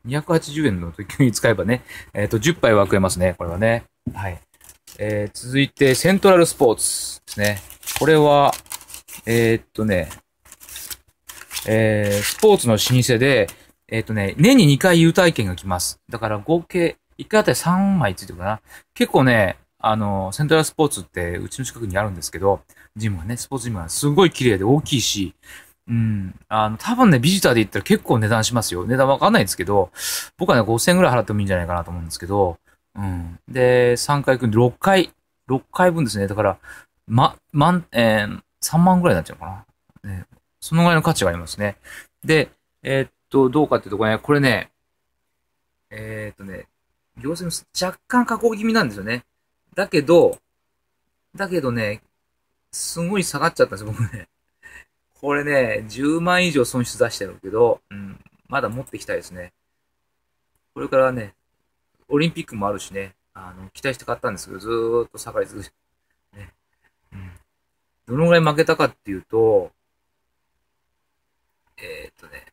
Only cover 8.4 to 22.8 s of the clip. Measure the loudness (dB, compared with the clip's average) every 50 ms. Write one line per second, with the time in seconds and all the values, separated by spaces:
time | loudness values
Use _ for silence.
8.4 | 4 4 2 -2 -8 _ -16 -16 -16 -20 -20 -20 -20 -20 -20 -12 -4 -2 0 2
9.4 | 4 2 2 0 -2 _ _ -4 -2 0 0 0 -2 -4 -8 -16 _ _ _ _
10.4 | _ -20 -20 _ -20 -20 -20 -18 -16 -16 -16 -18 _ _ _ _ _ -20 -20 -20
11.4 | -20 -14 -14 -8 -4 0 2 2 2 2 2 0 0 0 -2 -2 -2 -4 -2 2
12.4 | 4 4 4 4 4 2 2 2 2 2 2 2 2 2 2 2 4 4 4 2
13.4 | 2 0 -4 -10 _ _ _ _ _ _ -6 -6 -4 -4 -4 -2 -2 -2 0 4
14.4 | 4 6 6 8 6 6 4 4 4 4 6 6 6 6 6 4 4 2 2 0
15.4 | -2 -4 -4 -6 -6 -6 -4 -4 -4 -6 -8 -12 _ -14 -10 -6 -4 -4 -4 -6
16.4 | -2 -2 -2 -2 -2 -4 -2 -2 -2 -2 -2 -6 _ _ _ -18 -8 0 0 2
17.4 | 2 2 0 0 0 0 0 2 2 2 2 2 0 -2 -4 -6 -10 -16 -14 -10
18.4 | -8 -6 -6 -8 -10 _ -20 -20 -20 _ _ -2 -2 2 4 4 4 6 6 4
19.4 | 4 2 -2 -6 _ _ _ _ -2 -2 0 0 -2 -2 -2 -4 -4 -6 -4 -4
20.4 | 0 2 2 2 2 0 0 0 0 0 0 -4 -10 -10 _ -6 -6 -4 -6 -8
21.4 | -8 -10 -10 -10 -10 -10 -10 -10 -10 -4 -2 -2 -2 -2 -6 -8 -10 -12 -10 -2
22.4 | 0 0 0 0 -4 _ _ _